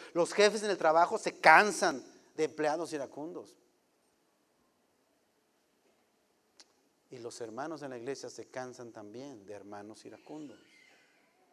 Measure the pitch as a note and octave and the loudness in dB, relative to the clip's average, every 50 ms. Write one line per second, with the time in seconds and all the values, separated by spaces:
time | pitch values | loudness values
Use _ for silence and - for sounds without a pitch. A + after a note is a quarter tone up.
0 | - - - E3+ E3+ D#3 - - G3+ G#3 G3+ A3 G#3 G#3+ G3 - - D#3+ D#3 E3 | -16 -8 0 0 0 0 4 4 4 4 4 2 -2 -4 -2 2 2 4 6 6
1 | F3 - A3+ G#3 - F3+ - - - E3+ D#3+ E3+ G#3 G#3+ F3 - G3+ F3 D3+ B2 | 4 4 2 -4 -4 -6 -4 4 8 10 10 10 10 6 2 0 0 0 0 -2
2 | - - - - _ _ _ - D#3 D3 A2+ - D3+ D3+ D3 E3+ E3+ C#3+ D3+ D3 | -8 -14 -20 -20 _ _ _ -2 -2 -2 -2 -2 -2 0 0 -2 -4 -6 -6 -8
3 | C3 A2+ - C#3 D3 E3 F3+ D#3 G#2+ - - _ _ _ _ _ _ _ _ _ | -8 -8 -10 -12 -12 -12 -12 -14 -16 -16 -20 _ _ _ _ _ _ _ _ _
4 | _ _ _ _ _ _ _ _ _ _ _ _ _ _ _ _ _ _ _ _ | _ _ _ _ _ _ _ _ _ _ _ _ _ _ _ _ _ _ _ _
5 | _ _ _ _ _ _ _ _ _ _ _ _ _ _ _ _ _ _ _ _ | _ _ _ _ _ _ _ _ _ _ _ _ _ _ _ _ _ _ _ _
6 | _ _ _ _ _ _ _ _ _ _ _ _ - _ _ _ _ _ _ _ | _ _ _ _ _ _ _ _ _ _ _ _ -20 _ _ _ _ _ _ _
7 | _ - - B2+ A#2 A#2 A2 - B2 A2 A2 A#2 C#3 D#3+ E3 C#3+ D3 C#3 B2+ A#2+ | _ -20 -18 -14 -14 -12 -12 -12 -12 -12 -10 -8 -8 -8 -10 -10 -12 -12 -12 -12
8 | A#2 C3 C3+ C3 - B2 - - A2 - - C3 B2+ B2+ B2 B2 B2 A#2 A2 A2+ | -10 -10 -10 -10 -10 -16 -14 -16 -18 -14 -12 -12 -12 -12 -12 -16 -18 -18 -16 -18
9 | G#2+ G#2 G#2 A#2+ C3+ C#3+ C3+ G#2+ G2 F#2+ G#2 G2+ F#2+ G2+ G#2 G#2 G2+ G#2+ A2 G#2+ | -18 -16 -16 -16 -16 -16 -16 -18 -18 -18 -18 -18 -16 -16 -16 -16 -16 -16 -18 -18
10 | - B2 G#2+ G#2+ - - C#3+ D#3 D3+ C3+ G#2+ - _ _ _ - _ _ _ _ | -20 -20 -20 -20 -20 -18 -16 -16 -16 -16 -18 -20 _ _ _ -20 _ _ _ _
11 | _ _ _ _ _ _ _ _ _ _ | _ _ _ _ _ _ _ _ _ _